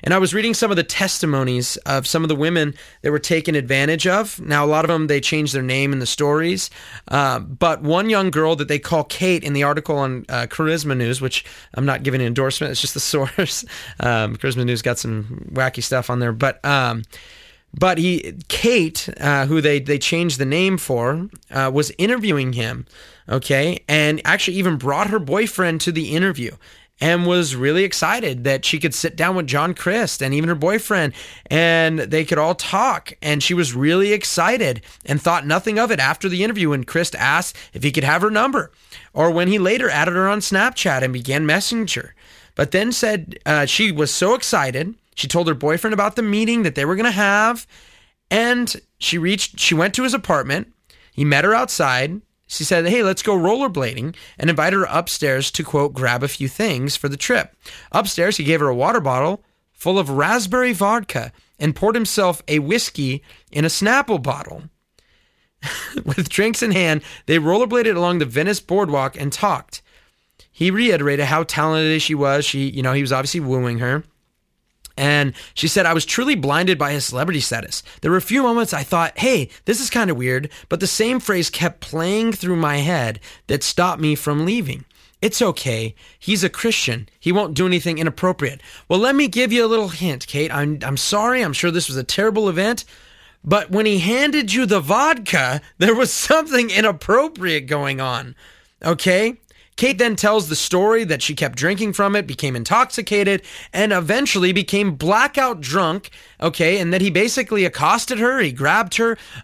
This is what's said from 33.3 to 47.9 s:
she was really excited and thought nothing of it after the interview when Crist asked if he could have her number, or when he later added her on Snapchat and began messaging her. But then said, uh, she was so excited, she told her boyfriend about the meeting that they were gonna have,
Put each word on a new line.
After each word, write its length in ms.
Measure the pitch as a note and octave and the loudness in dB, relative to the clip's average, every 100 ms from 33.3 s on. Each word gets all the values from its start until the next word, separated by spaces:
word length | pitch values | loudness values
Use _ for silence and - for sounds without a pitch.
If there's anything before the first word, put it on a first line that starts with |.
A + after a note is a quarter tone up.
| D3 | 0
she 120 | - | 0
was 180 | F3 C#3+ | 0 0
really 400 | B2 D3 F3+ G3+ | 0 2 4 4
excited 680 | G#3 - - F3 B3 E3 A#2+ - - - | 2 0 0 2 2 0 -2 -8 -20 -2
and 140 | C#3+ | 0
thought 260 | E3+ E3+ C#3+ | 2 0 2
nothing 320 | E3+ A3 G#3 | 0 0 0
of 120 | A#3 | 0
it 80 | G#3 | 2
after 300 | C#3+ D#3 F#3+ | 2 0 -2
the 160 | F3+ | 0
interview 260 | G#3+ G#3 D#3+ | -2 0 0
when 140 | C#3+ | 0
Crist 300 | B2 E3 F3 | -2 -2 -2
asked 420 | - C3 D#3+ F3+ - - | 0 0 0 -2 -10 -16
if 100 | - | -4
he 100 | C#3+ | -2
could 120 | C#3+ | 0
have 160 | C3+ E3 | 2 2
her 100 | G#3 | 2
number, 400 | G#3+ C4+ C4+ - _ _ - - | 2 2 0 -4 _ _ -20 -12
or 160 | - E3 | 0 2
when 180 | E3 F3+ | 4 2
he 100 | G#3 | 2
later 300 | F3+ B3 A#3+ | 2 2 0
added 260 | D3 E3 | 2 2
her 140 | F3 F#3+ | 2 0
on 120 | G#3 | 0
Snapchat 600 | - G3 A#3+ - F#3 C3+ | 0 2 2 0 0 0
and 100 | C3 | 0
began 340 | B2+ A#2+ C#3+ D#3 | -4 -2 -2 2
messaging 440 | E3+ - A#3 G#3 | 0 0 -4 -4
her. 200 | - - - - - - | -6 -8 -18 -20 -20 -16
But 180 | - D3 | -4 0
then 200 | F#3 A3+ | 0 0
said, 460 | A#3+ A3 G#3 D#3+ - C#3 | 0 0 -2 -6 -10 0
uh, 180 | D3+ | 0
she 280 | C#3+ - G#3+ | 2 2 0
was 200 | D3 D3 | 2 -2
so 220 | - F#3 | 2 2
excited, 600 | B3+ - G3 C3+ B2+ F3 - _ | 2 0 0 0 -2 -6 -8 _
she 120 | - C3 | -8 -2
told 220 | E3+ E3 | 0 0
her 60 | |
boyfriend 400 | C#3 D3+ E3+ A3 | 0 0 0 0
about 220 | G#3 G#3 A#3+ | 0 0 0
the 60 | |
meeting 400 | A3 G#3 A3+ A#3 | 0 0 2 2
that 100 | F3+ | 0
they 100 | C#3+ | 0
were 120 | C#3+ F#3+ | -2 0
gonna 140 | A#3 | 0
have, 560 | G3 G3+ G3+ A3 A#3 - - - | 2 2 4 2 0 -8 -20 -20